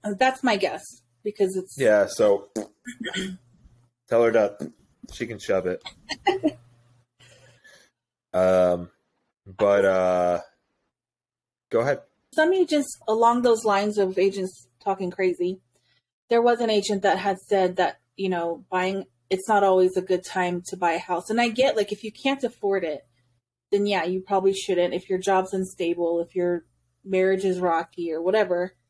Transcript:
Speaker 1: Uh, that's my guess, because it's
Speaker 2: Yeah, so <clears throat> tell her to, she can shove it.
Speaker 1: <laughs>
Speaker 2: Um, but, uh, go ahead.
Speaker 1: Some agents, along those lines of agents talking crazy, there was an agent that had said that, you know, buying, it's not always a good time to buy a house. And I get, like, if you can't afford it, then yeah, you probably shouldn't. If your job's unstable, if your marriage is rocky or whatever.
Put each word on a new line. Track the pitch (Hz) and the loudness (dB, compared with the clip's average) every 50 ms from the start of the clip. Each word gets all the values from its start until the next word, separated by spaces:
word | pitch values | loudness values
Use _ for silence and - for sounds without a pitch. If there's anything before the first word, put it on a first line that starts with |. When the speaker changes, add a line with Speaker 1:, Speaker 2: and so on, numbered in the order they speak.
| _ | _
Speaker 1:
Uh, | 208 208 190 | -8 -2 0
that's | 262 262 262 - - | 0 0 0 0 -2
my | 254 220 | -2 0
guess, | 196 190 156 - - - - - - _ _ _ _ _ | 0 0 -2 -4 -6 -12 -16 -20 -20 _ _ _ _ _
because | 208 208 - 202 185 190 | -10 -2 0 0 0 0
it's | 190 180 - - | -4 -8 -8 -4
Speaker 2:
Yeah, | - 135 113 107 104 101 90 | 0 4 4 6 4 4 2
so | - - 113 104 101 101 - - _ | 0 2 4 4 4 2 0 -8 _
<clears throat> | 113 104 - _ _ _ - - - 226 - - 190 190 190 185 - _ _ _ _ _ - _ _ _ _ _ _ _ _ | -8 -8 -8 _ _ _ -18 -14 -12 -12 -8 -8 -6 -8 -8 -10 -14 _ _ _ _ _ -20 _ _ _ _ _ _ _ _
tell | 120 117 120 | 2 4 4
her | 113 110 | 4 4
to, | 113 107 101 - - - - - _ _ _ _ _ - - - | 4 2 2 -2 -6 -12 -14 -14 _ _ _ _ _ -20 -20 -12
she | - 120 | -10 -10
can | 101 113 98 | -10 -10 -14
shove | - - 101 95 90 | -4 -2 -2 0 0
it. | 90 90 - _ - - _ _ - - - - | -2 -6 -6 _ -18 -20 _ _ -14 -14 -4 -2
Speaker 1:
<laughs> | - 381 381 - 320 - - _ _ _ _ _ _ _ _ _ _ _ _ _ _ - _ _ - _ _ _ - - - _ _ _ _ _ _ _ _ _ _ - | -2 -2 0 -2 -4 -4 -4 _ _ _ _ _ _ _ _ _ _ _ _ _ _ -20 _ _ -20 _ _ _ -20 -20 -20 _ _ _ _ _ _ _ _ _ _ -2
Speaker 2:
Um, | 92 92 92 92 92 92 90 90 87 87 90 _ _ _ _ _ _ _ _ _ _ _ | 0 2 4 4 4 4 4 2 0 -4 -12 _ _ _ _ _ _ _ _ _ _ _
but, | 98 95 - 107 101 101 101 98 | -20 -4 0 2 4 4 4 4
uh, | 98 95 92 92 92 92 90 90 90 87 85 - - _ _ _ _ _ _ _ _ _ _ _ _ _ _ _ _ _ _ _ _ _ _ _ _ | 4 4 4 2 2 2 2 2 0 0 -2 -4 -10 _ _ _ _ _ _ _ _ _ _ _ _ _ _ _ _ _ _ _ _ _ _ _ _
go | - 113 | -2 0
ahead. | 117 135 143 - - _ _ _ _ _ - | 0 0 -2 -4 -4 _ _ _ _ _ 0
Speaker 1:
Some | - 311 330 381 | 2 2 2 4
agents, | 381 359 - 311 294 277 - - - - - | 2 2 2 2 -2 -2 -2 -8 -12 -4 -2
along | 220 226 233 233 240 247 240 | 0 4 4 4 4 4 2
those | 247 233 220 220 | 2 2 2 2
lines | 220 202 196 202 214 208 208 | 0 0 0 0 0 0 0
of | 196 185 190 190 | 0 0 0 0
agents | 185 196 196 202 185 185 - - - _ _ _ | 0 0 0 -2 -6 -8 -8 -12 -20 _ _ _
talking | _ 208 190 190 190 180 | _ -6 -4 -4 -4 -8
crazy, | 175 - 190 185 175 - 180 180 190 185 _ _ _ _ _ _ _ _ _ _ _ _ _ _ | -4 -2 -2 -2 0 -2 -4 -4 -4 -8 _ _ _ _ _ _ _ _ _ _ _ _ _ _
there | 233 233 233 | 0 2 4
was | 240 240 233 | 4 2 2
an | 240 220 | 0 0
agent | 214 208 196 - 208 196 185 | 0 0 0 0 -4 0 2
that | 202 175 185 | 2 0 2
had | 185 202 196 190 | 0 -2 -4 -4
said | - - 208 196 190 180 180 | -2 -2 0 2 2 0 2
that, | 185 180 160 - _ _ _ _ | 0 -2 -2 -2 _ _ _ _
you | - 196 190 | -6 -4 -2
know, | 185 175 170 170 170 - - _ | -2 -2 -2 -4 -6 -6 -10 _
buying, | 190 180 180 185 196 196 190 _ _ _ _ _ | -4 -2 -2 -2 -4 -6 -10 _ _ _ _ _
it's | 190 185 185 - | -4 -4 0 0
not | 220 202 202 | 2 4 4
always | 196 190 185 185 185 185 | 4 4 6 4 4 2
a | 190 180 | -2 -2
good | 185 190 180 180 | -2 -2 -2 -2
time | - - 190 180 180 180 175 180 | -6 -4 -4 -2 -2 -2 -6 -6
to | - - | -10 -8
buy | 185 185 170 165 | -2 -2 0 0
a | 165 | -2
house. | - - 180 170 - - | -4 -4 -6 -6 -4 -4
And | 247 233 | -2 0
I | 240 233 | 0 -2
get, | 214 233 254 269 - | 0 0 0 2 2
like, | 220 208 - | 0 -2 -2
if | 214 - - | -4 -10 -10
you | 220 - | -14 -14
can't | - - 254 277 269 269 | -6 -4 -4 -4 -2 -4
afford | 233 - _ - 202 196 196 185 | -8 -8 _ -2 -2 -2 0 -2
it, | 160 151 - _ _ _ _ _ _ _ _ _ _ _ _ _ _ - | -4 -8 -10 _ _ _ _ _ _ _ _ _ _ _ _ _ _ -2
then | 202 202 | 0 0
yeah, | 202 202 185 165 | 0 0 0 -2
you | 175 185 190 | -2 -4 -6
probably | 185 - 202 190 185 196 196 | -4 0 -2 2 2 2 0
shouldn't. | 196 - - 190 175 175 180 180 | 0 -2 -2 0 0 0 0 -2
If | 185 - - | -6 -4 -4
your | 190 185 | -6 -4
job's | 185 - 190 190 190 190 - | 0 0 0 0 0 -2 -4
unstable, | 190 185 185 - _ 180 165 170 170 175 165 170 170 | -4 -6 -6 -6 _ -4 -4 -2 -2 -2 -2 0 -2
if | 170 170 _ | -4 -4 _
your | 185 175 175 175 170 165 _ _ _ _ _ _ _ _ | -4 -2 -2 -2 -4 -6 _ _ _ _ _ _ _ _
marriage | 190 185 185 185 190 190 190 196 | -4 -2 0 2 2 0 0 0
is | 196 185 180 | -2 -2 0
rocky | 180 180 165 165 170 - _ - 170 170 160 | 0 0 0 0 -2 -6 _ -10 -8 -6 -6
or | 160 | -4
whatever. | 165 180 190 220 208 180 180 175 180 185 _ _ _ | -2 0 2 2 2 0 0 -2 -2 -6 _ _ _